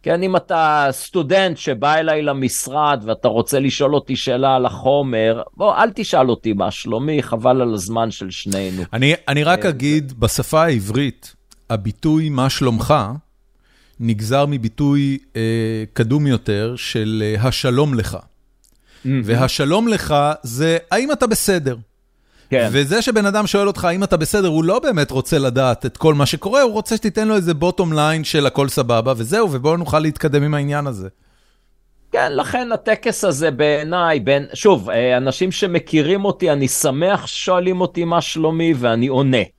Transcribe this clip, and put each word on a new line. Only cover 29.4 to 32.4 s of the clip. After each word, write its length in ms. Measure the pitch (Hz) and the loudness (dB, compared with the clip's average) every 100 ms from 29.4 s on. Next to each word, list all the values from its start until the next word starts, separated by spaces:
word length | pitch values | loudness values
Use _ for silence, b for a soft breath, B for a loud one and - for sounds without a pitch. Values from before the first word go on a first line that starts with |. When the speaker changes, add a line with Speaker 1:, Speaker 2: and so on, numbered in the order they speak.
| 214 | 0
Speaker 2:
ובואו 240 | 135 143 170 | 0 0 0
נוכל 220 | 165 151 | 0 0
להתקדם 440 | 156 147 156 143 | 0 -2 0 2
עם 120 | 147 | 0
העניין 320 | 147 143 147 143 | -2 -2 -4 -4
הזה. 220 | 104 95 _ _ _ _ _ _ _ _ _ _ | -8 -12 _ _ _ _ _ _ _ _ _ _
Speaker 1:
כן, 200 | - - | -2 0
לכן 400 | 285 | -2